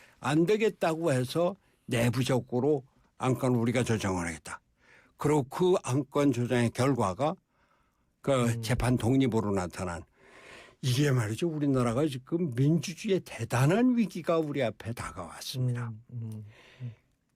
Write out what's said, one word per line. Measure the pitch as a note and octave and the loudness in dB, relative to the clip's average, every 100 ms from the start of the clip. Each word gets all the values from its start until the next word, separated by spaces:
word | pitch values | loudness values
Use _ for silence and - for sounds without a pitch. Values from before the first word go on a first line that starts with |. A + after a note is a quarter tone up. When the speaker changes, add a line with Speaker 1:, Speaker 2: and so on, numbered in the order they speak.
| - - | -20 -8
Speaker 1:
안 | B2+ D3+ E3+ | -2 2 2
되겠다고 | G#3+ A3 - F3 D#3+ E3 | 2 2 0 -2 0 0
해서 | B2+ B2+ D#3 F3 G3 _ _ - | 0 0 0 0 -2 _ _ -4
내부적으로 | A#2+ A#2+ A#2+ C3+ B2+ - B2 C3+ D3 - _ _ - | 0 2 0 0 0 0 0 2 0 -2 _ _ -6
안건을 | B2+ B2 B2+ B2 | -2 0 2 2
우리가 | A2+ A#2+ | 2 0
조정을 | A#2 A2 G2+ F#2 E2+ | 0 0 0 -2 -4
하겠다. | D#2+ - - _ _ _ - _ - | -8 -12 -16 _ _ _ -20 _ -4
그리고 | C#3+ D3+ | 0 0
그 | C3 - F3+ F3+ | 0 0 2 2
안건 | - C3 C3 D3 C#3+ | 0 -4 -2 0 2
조정의 | A#2+ A#2+ B2 A#2 | 2 0 2 2
결과가 | - B2+ B2 G2+ F2+ D3 F#3 _ _ _ _ _ _ _ _ | 2 0 2 0 0 -2 -4 _ _ _ _ _ _ _ _
그 | - C3+ | 0 2
Speaker 2:
음. | A#2+ A#2 | 2 0
Speaker 1:
재판 | A2+ B2+ A#2 B2 | -2 0 2 2
독립으로 | A2 C3+ C3+ A2+ G2+ | 2 4 4 2 0
나타난 | G2 F2+ - F2+ E2+ E2+ _ - - - - - _ | 0 -2 -6 -6 -8 -12 _ -20 -20 -20 -20 -20 _
이게 | C3+ B2 D3 | -2 2 2
말이죠. | B2+ G#2 A2 F3 | 2 0 -2 -4
우리나라가 | D#3 C#3+ C3 A#2+ A2+ D#3 | -2 0 2 2 2 0
지금 | C3 - E3+ F3 | -2 -6 -4 -2
민주주의의 | A#2 C#3 E3 - E3 A3 F#3 | 2 2 2 0 -6 -2 -2
대단한 | - - A2+ B2 C3+ G#3 B3+ A#3+ | -2 -10 -4 2 4 4 4 2
위기가 | F#3 F3+ D#3 E3 | 0 -2 0 0
우리 | D#3 C#3 | 0 -2
앞에 | A#2 - G#2 | -2 -4 -8
다가왔습니다. | A#2+ - - E2+ - - C3 B2+ A#2+ A#2 | -8 -10 -10 -12 -12 -10 -4 -2 -2 -6
Speaker 2:
음, | A2 - | -10 -14
음, | A#2+ A2 G#2+ G#2 - - - | -12 -10 -12 -16 -20 -20 -16
음. | A#2+ G#2+ _ _ _ | -14 -14 _ _ _